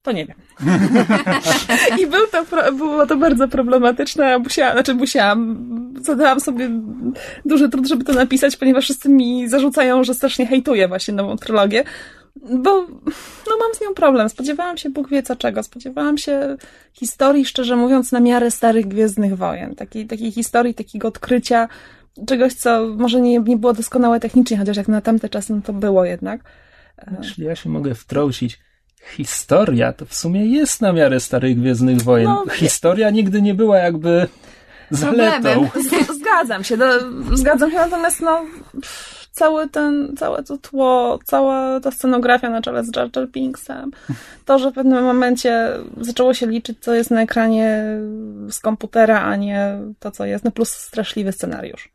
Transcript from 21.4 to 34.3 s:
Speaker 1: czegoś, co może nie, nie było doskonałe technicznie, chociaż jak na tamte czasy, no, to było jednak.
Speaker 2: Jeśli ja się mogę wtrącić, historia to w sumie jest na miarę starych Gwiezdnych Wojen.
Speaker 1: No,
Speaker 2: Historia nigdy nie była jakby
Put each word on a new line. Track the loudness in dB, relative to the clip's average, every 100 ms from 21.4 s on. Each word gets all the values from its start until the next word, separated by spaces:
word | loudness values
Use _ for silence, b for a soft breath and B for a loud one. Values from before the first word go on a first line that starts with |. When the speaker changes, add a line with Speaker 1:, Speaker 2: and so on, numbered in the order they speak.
| 2 0 0 B B B B -16 -4
Speaker 1:
czegoś, | 2 0
co | 0 0 0 0 -2
może | 0 2
nie, | 4 2
nie | 2 2
było | 2
doskonałe | 0 -2 2 2 2
technicznie, | 2 2 2 0
chociaż | -2 -2
jak | 0
na | 0
tamte | 2 0 -2
czasy, | -8 -6
no, | -6
to | -6
było | -4 2 2
jednak. | 2 -2 -8 -10 b b b b b -20 -16 -14
Speaker 2:
Jeśli | -12 -8
ja | -8
się | -6 -6
mogę | -4 -4
wtrącić, | -6 -4 -2 -2 -2 -6 -8 _ _ _ _ -18
historia | -10 -8 -8 2 2 4 2 0
to | -4
w | -12
sumie | -8 -4 0
jest | 2 2 0 0
na | 0
miarę | 4 4 2
starych | -2 -2 0 2
Gwiezdnych | 0 2 2 2
Wojen. | 4 4 4
Speaker 1:
No, | 2 -2
Speaker 2:
Historia | 0 0 2 0 2 2
nigdy | 2 0 2
nie | 2
była | 2 4 4
jakby | 2 0 2 2 2